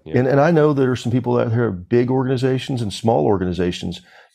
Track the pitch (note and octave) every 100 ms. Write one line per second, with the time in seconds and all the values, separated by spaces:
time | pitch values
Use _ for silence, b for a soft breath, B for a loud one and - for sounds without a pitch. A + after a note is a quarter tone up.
0 | - G2 C3 C#3 D3 E3 D3+ C#3 C3 B2
1 | B2 B2 B2 A#2+ A#2+ A#2 A#2 F#2 F2+ A#2+
2 | B2 C3 B2+ C3 C3 C3 - C3 A2+ -
3 | A2+ B2 C#3+ G2+ F#2 F2 F2+ F2+ F2+ F2
4 | - B B